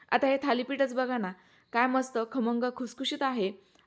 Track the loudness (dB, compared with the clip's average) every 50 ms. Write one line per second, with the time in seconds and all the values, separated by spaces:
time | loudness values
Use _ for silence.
0 | -6 0 0 2 4 4 2 2 2 2 0 0 0 -2 0 0 0 0 0 -2
1 | -2 -2 -2 -2 -4 -4 -8 -10 _ _ _ _ _ _ 0 0 2 2 2 2
2 | 0 0 -2 -2 -2 -2 -2 0 0 0 0 0 0 -2 -2 -4 -8 -10 -8 -6
3 | -6 -4 -4 -2 -2 -2 0 0 -2 -2 -2 -6 -16 _ _ _ _